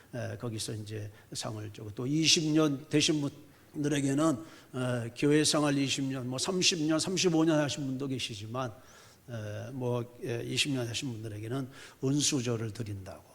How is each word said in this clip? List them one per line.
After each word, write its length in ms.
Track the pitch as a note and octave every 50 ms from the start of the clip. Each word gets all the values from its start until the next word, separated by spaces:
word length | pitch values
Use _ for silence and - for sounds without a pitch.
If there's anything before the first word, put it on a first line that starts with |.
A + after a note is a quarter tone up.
| - - -
에, 220 | A#2+ A2 G#2+ G#2+ G#2+
거기서 360 | - A#2+ A2 A2 - - A#2
이제 380 | G#2+ G#2+ G#2 A2 G#2+ G#2 G#2 - - - - -
상을 400 | - - A#2+ A2 G#2+ G#2+ G#2 G#2
주고." 200 | - A2+ G#2 G2+
또 140 | - B2+ C3
이십 420 | D3 D#3 D#3+ D3 - F3 D#3 D#3 D3+
년 320 | D#3+ D#3 D3+ C#3 C3 - -
되신 340 | - D3+ C#3+ - D#3 D3+ C#3+ C#3 - - - - - - - - -
분들에게는, 720 | D#3 C#3+ D3 D3+ C#3 C3+ C3+ C3+ C#3+ D#3+ E3 C#4 - - - - - - - -
어, 380 | B2+ B2+ B2+ B2 A#2+ A2+ A#2 A2+
교회 300 | - D3+ D3 D3 D#3 D3+
생활 340 | D3 - D3+ D3 D3 C#3+ C#3
이십 280 | C#3 C3 - D3 C3+
년, 200 | C3+ C3+ C3+ A#2+
뭐 100 | B2 B2+
삼십 460 | C3 - F#3 F#3 F#3 F3 - F#3+ E3 D3+
년, 160 | D#3 D#3+ D#3
삼십오 460 | D#3 F3+ F#3+ E3 F3+ F3+ E3 D#3+ D#3+
년 160 | E3 D#3 D3+
하신 260 | D3 C3+ - D3+ C#3+
분도 220 | C3 C3 C3 C#3 C3+
계시지만, 640 | C3 A#2 - - A#2 G2 G#2+ A2 A#2+ C3 C3 B2 G#2 - - - - - - - - - - -
에, 400 | A#2+ A2+ G#2+ G#2 G#2 G#2+ G#2 A#2
뭐, 340 | C3+ C3 B2+ B2 A#2+ A#2+ A#2 A#2 - - G3
예, 180 | C#3 A#2+ A#2 A#2
이십 280 | B2 B2+ B2+ - D3 C3+
년 160 | B2+ A#2+ A#2
하신 240 | A2 - D3 C3 A#2
분들에게는 560 | G#2+ A2+ A2+ G#2 G#2 A2 A2+ A#2+ C3+ C3 B2 - - - - - - -
은수저를 680 | C3 C#3 D3 C3 - D3+ C3+ A#2 B2 A#2 A2+ A#2 A2 G2+
드린다고. 500 | - A2+ G#2 G2+ G2 F#2+ F2 E2 - - - -